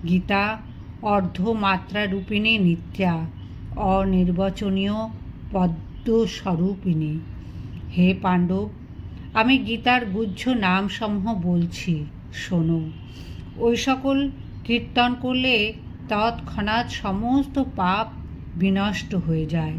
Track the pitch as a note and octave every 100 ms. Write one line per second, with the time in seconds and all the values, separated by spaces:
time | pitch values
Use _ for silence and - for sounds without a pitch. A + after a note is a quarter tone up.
0 | E3+ F#3 F3+ G3+ G#3 A3 - - - -
1 | G#3+ G3+ F3+ F3 G3+ A3 G3+ F#3 - G#3
2 | G#3 G3 F#3 G#3 G#3+ A3 F3+ E3+ - -
3 | F#3 E3 E3 - - - - - G#3 F#3+
4 | G3 F#3 F3+ F3 G3 F#3+ G#3 F#3+ G3 G#3+
5 | A3+ - - - - G3 F3+ E3 - -
6 | - A3+ A3 - G3 E3 F#3 G3 F#3+ D#3+
7 | D#3 D#3 - - - - - - - -
8 | F3+ F#3+ F#3+ F3+ F3 F#3+ G#3 - - -
9 | - - - A3 A#3 C4+ G#3 A3+ B3+ B3
10 | A3+ F#3+ A3 F#3 B3 B3 F#3+ F#3 G3 -
11 | A3 G#3 G3+ G#3+ F3 F3 E3+ - - D#3
12 | D3 - - - - F3 D#3+ E3 D#3+ D#3+
13 | - - - - - - A#3 A#3 - C4
14 | C4+ C#4 C#4 - - - - A#3 - -
15 | B3 B3 B3+ B3+ C4 A#3 G#3+ A3 - -
16 | - G#3 A3+ A#3 - - G#3 A3 B3 -
17 | G#3 F#3+ A#3 C4+ C#4 C#4+ C4 - F3+ G3
18 | A3+ - - - - E3+ F#3+ G3 G3+ F#3+
19 | - F#3+ E3 D#3+ D#3 E3 D#3